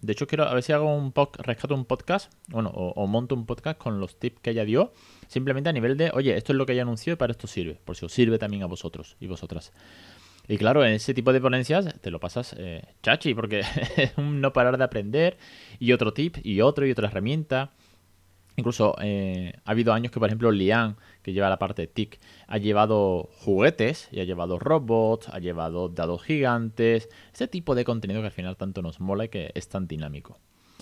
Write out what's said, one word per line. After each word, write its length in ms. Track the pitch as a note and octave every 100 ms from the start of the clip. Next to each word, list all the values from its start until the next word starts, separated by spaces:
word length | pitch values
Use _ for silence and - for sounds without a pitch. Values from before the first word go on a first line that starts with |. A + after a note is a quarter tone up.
De 120 | G#2+
hecho, 140 | G#2 C#3+
quiero 180 | D3+
a 100 | D3+
ver 80 | B2
si 100 | B2
hago 240 | D3 D3+ D3
un 160 | C3+
poc-, 240 | D3 C#3 -
rescato 320 | - A2+ C#3+
un 100 | C#3
podcast, 480 | B2 C3 - G3 - _ -
bueno, 220 | A2+ G#2
o, 220 | - F2+
o 140 | - G2
monto 280 | A2+ B2
un 100 | B2+
podcast 320 | A2+ A#2 D#3+ D#3
con 240 | A#2+ G#2
los 180 | F#2 -
tips 220 | B2 -
que 100 | -
ella 140 | A2+
dio, 300 | G#2+ B2 A#3+ - - - -
simplemente 420 | - C3+ C3+ D#3
a 40 |
nivel 260 | C#3+ A#2 C#3
de, 120 | E3
"Oye, 220 | C3 C#3 F#2+
esto 160 | A#2
es 40 | C3+
lo 80 |
que 80 | C3
ella 100 | B2+
anunció 300 | B2 A2+ -
y 40 | E3+
para 160 | A#2+
esto 160 | A2+ A2
sirve, 320 | - E2 D2+
por 120 | - E2+
si 100 | E2+
os 60 |
sirve 260 | - A2+ A2
también 240 | G#2+ G2+
a 40 | F2+
vosotros 500 | F#2+ E2 - - -
y 60 | F#2
vosotras". 460 | F2 E2 E2 - - - - - - - - -
Y 80 | G#2
claro, 280 | G#2+ C#3+
en 80 | B2
ese 200 | G#2+ -
tipo 200 | C3 B2
de 80 | C3
ponencias 600 | C3 B2+ B2+ E3+ F3+ -
te 120 | F#2+
lo 80 | E2
pasas, 340 | F2 A#2+ B2 -
eh, 260 | F#2 E2 - _
chachi, 320 | - C#3+ D#3+
porque 280 | A2+ A2 G#2
<laughs> 340 | A2+ D3+ - -
es 200 | C3+ -
un 240 | D3 C#3+
no 120 | C3+
parar 260 | C3 B2 B2+
de 60 |
aprender, 520 | B2+ A2 G#2 C#3 E3+ - - - - -
y 100 | A#2
otro 200 | B2 A2
tip, 240 | G#2+ E3 -
y 160 | G#2 G2
otro, 260 | B2 C#3+ C3+
y 60 |
otra 160 | A#2+ G#2
herramienta. 640 | G#2 G#2+ D#3 D3+ C3 C#3 _ _ _ _ _ _ _ _ -
Incluso, 380 | A#2+ A#2+ G#2+ -
eh, 500 | G#2 G2+ F#2+ F2+ F2+ - -
ha 40 |
habido 200 | A2 A2+
años 180 | A2 A#2+
que, 80 | A#2
por 100 | G#2+
ejemplo, 220 | A2 A#2
Lian, 460 | G#2 F#2+ A2+ A2+ G#2 - _
que 120 | -
lleva 160 | F#2+ G2
la 80 | F#2+
parte 240 | F#2+ -
de 60 | D#2+
tic, 300 | - G2+ - - - -
ha 100 | A2
llevado 720 | G#2 G#2 G#2+ G#2+ G2 F2 - -
juguetes, 680 | - F#2+ C3 - A2+ D#3 -
y 80 | -
ha 40 |
llevado 340 | F#2 F2 F2 F2
robots, 720 | C#3 D#3 A#2 A2+ A2 A2+ -
ha 120 | F#2+
llevado 500 | F2 E2 E2 F2 F2+
dados 320 | E2+ E2+ F2
gigantes, 880 | - D#3 C3 A#2+ A2+ G#2+ A#2 A2+ - - -
ese 140 | - B3+
tipo 260 | F3+ E3
de 100 | B2
contenido 360 | B2 A#2 G#2 G#2
que 80 | G#2+
al 40 |
final 240 | - F2+ F#2
tanto 240 | G2 F#2+
nos 180 | E2+ E2
mola 280 | F#2 G2 A2+
y 20 |
que 220 | G2 D#2
es 140 | - -
tan 180 | G2 F2
dinámico. 520 | D#2 D2 C#2+ - - _ _ _ -